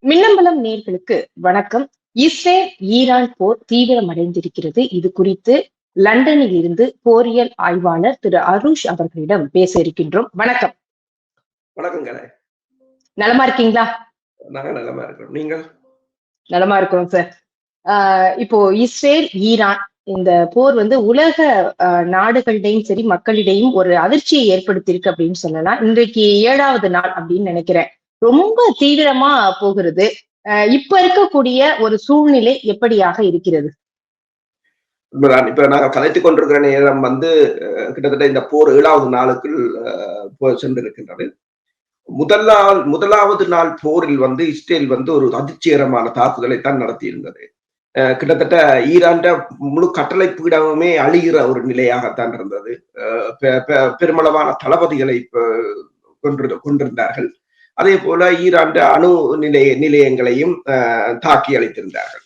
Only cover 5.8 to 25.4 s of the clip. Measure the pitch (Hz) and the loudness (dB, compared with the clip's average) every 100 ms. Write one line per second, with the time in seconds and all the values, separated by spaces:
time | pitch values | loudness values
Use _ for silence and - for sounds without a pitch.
5.8 | _ - 196 226 262 294 254 180 170 170 | _ 0 2 2 2 2 2 0 -2 0
6.8 | 254 - - 226 240 233 240 - 175 175 | -2 -2 2 2 2 0 -2 -4 -4 -2
7.8 | 175 165 202 269 214 175 165 190 262 311 | -2 0 -2 -2 -2 0 0 0 0 -2
8.8 | 196 170 165 165 156 202 147 185 185 185 | -2 -6 -6 -8 -4 -2 0 0 0 0
9.8 | 165 160 160 180 240 180 226 247 - - | -4 -4 -4 -4 -4 -4 -4 -2 -4 -6
10.8 | _ _ _ _ _ _ _ _ _ - | _ _ _ _ _ _ _ _ _ -12
11.8 | 175 175 127 - - _ _ _ _ _ | -10 -10 -12 -16 -20 _ _ _ _ _
12.8 | _ _ _ - 208 247 262 254 226 220 | _ _ _ -4 0 2 0 2 0 0
13.8 | 226 - - _ _ _ 139 135 143 151 | -2 -6 -14 _ _ _ -20 -14 -12 -12
14.8 | 120 131 - - - 147 151 160 160 _ | -12 -12 -14 -18 -14 -12 -10 -10 -14 _
15.8 | _ _ _ _ _ _ _ 175 190 196 | _ _ _ _ _ _ _ -2 2 0
16.8 | 185 180 180 185 175 - _ _ _ _ | 0 -2 0 -2 -2 -8 _ _ _ _
17.8 | - 208 196 190 185 185 226 220 196 202 | -2 0 2 2 2 0 -2 2 2 2
18.8 | 240 - 285 302 302 190 208 226 202 202 | 0 0 2 2 0 -4 0 2 0 -2
19.8 | - _ - 190 185 175 170 240 262 247 | -6 _ -12 -4 2 2 2 2 2 2
20.8 | 214 262 208 240 320 320 311 220 185 - | 0 0 0 2 2 2 2 2 0 -2
21.8 | 180 175 175 185 208 240 240 214 196 220 | 0 0 0 0 0 0 0 -2 0 -2
22.8 | 214 196 226 180 - 220 196 196 247 190 | -2 -4 -2 -2 -2 -2 0 2 2 0
23.8 | 185 175 170 294 - 302 226 185 185 190 | 2 2 2 0 0 0 2 0 -2 -6
24.8 | 190 180 190 165 170 175 | -2 -4 -2 -2 -4 -4